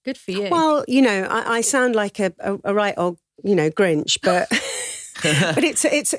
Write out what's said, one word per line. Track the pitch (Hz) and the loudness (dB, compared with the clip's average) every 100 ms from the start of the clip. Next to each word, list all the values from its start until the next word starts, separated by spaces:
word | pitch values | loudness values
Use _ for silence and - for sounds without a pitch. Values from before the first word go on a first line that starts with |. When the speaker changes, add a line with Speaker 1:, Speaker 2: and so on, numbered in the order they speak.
Speaker 1:
Good | 262 269 | -12 -10
for | - | -6
you. | 185 202 | -4 0
Speaker 2:
Well, | 339 320 302 - | 2 2 2 2
you | 262 | 4
know, | 247 196 190 | 4 2 -2
I, | 226 - 233 | -2 -2 -2
I | |
sound | 226 269 254 220 | 0 2 2 2
like | 202 - | 0 -2
a, | 190 - | -4 -4
a, | - 202 | -6 -4
a | - | -2
right | 208 202 - | 0 0 0
old, | 180 170 _ _ | -4 -4 _ _
you | 196 | 0
know, | 185 156 | 2 2
Grinch, | 180 185 151 - - | 2 2 2 0 -2
but | 185 180 - | 0 0 0
<laughs> | - - - - - - - | -4 -4 -8 -10 -12 -16 -4
Speaker 3:
<laughs> | 156 143 170 - | 0 2 2 2
Speaker 2:
but | |
it's, | 330 - 311 | 0 2 0
it's, | 294 - | 0 0